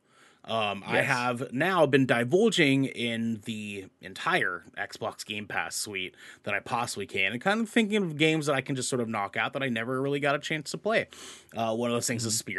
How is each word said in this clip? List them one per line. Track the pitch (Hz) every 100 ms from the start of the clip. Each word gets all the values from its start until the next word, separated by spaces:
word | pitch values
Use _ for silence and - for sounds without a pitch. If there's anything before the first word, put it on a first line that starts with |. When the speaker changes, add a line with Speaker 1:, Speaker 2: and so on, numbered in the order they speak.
| _ _ - _
Speaker 1:
Um, | - 110 104 98 98
I | 113
Speaker 2:
Yes. | 127
Speaker 1:
have | 131 123 120 135
now | 127 170 185 147
been | 135 127
divulging | 120 120 175 226 180 147 135 135
in | - 117 113 113 113 107
the | 110 104 101 95 _
entire | 95 95 - 175 104 87 - -
Xbox | 98 - 107 -
Game | - 104 107
Pass | 101 82 -
suite | - 98 92 - - -
that | - 101
I |
possibly | - 120 120 - 98
can, | 101 95
and | 120
kind | 190 214
of | 226
thinking | - 214 214
of | 185 147
games | 156 160 143
that | 135
I |
can | 135 135
just | 120
sort | 127
of | 113
knock | 110 98 -
out | 117
that | 135
I | 135
never | 113 117 131
really | 139 143
got | 143
a | 143
chance | - 156 -
to | 165
play. | 208 220 - - - - - -
Uh, | 113 113
one | 120
of | 120
those | 110
things | 120 117
is | 110
Speaker 2:
Mm-hmm. | -